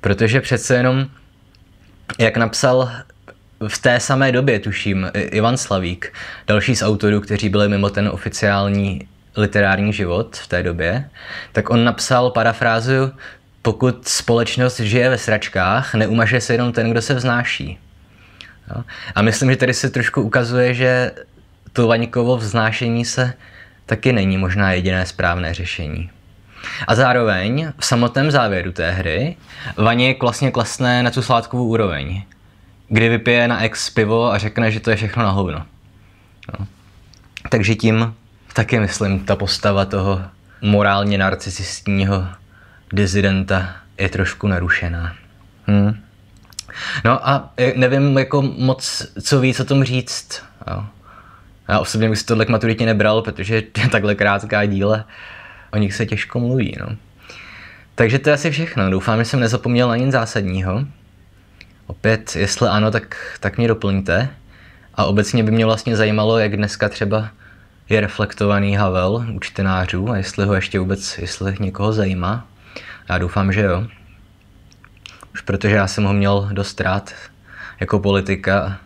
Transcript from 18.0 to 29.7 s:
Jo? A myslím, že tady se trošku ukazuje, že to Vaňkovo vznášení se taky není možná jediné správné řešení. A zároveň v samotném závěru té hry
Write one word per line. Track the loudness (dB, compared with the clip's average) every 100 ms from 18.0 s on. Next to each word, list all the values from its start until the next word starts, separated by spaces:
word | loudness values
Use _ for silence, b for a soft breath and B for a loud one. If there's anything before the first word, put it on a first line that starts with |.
| B B B B B B -12 -10
Jo? | -10 B B 0
A |
myslím, | 0 2 2
že | 2
tady | 2
se | 0 -2
trošku | -2 -2 0
ukazuje, | 0 0 0 2 2
že | 2 2 2 0 -6 -20 -20 _ _ -8
to | 0 4
Vaňkovo | 4 2 0 2 0
vznášení | 0 0 0 0 0 0 -2
se | -2 -2 -4 B B B B -4
taky | 0 2
není | 2 2 2
možná | 0 2 2
jediné | 2 0 0 -2
správné | -2 0 0 -4
řešení. | -6 -6 -6 -6 -8 -10 -14 -20 -20 -20 B B B B
A | 2
zároveň | 4 4 2 0 0 -2 -4 -6
v | -2
samotném | 2 2 2 2
závěru | 2 2 0 -4
té | -4 -2
hry | -2 -2 -2 -4 -6 B B B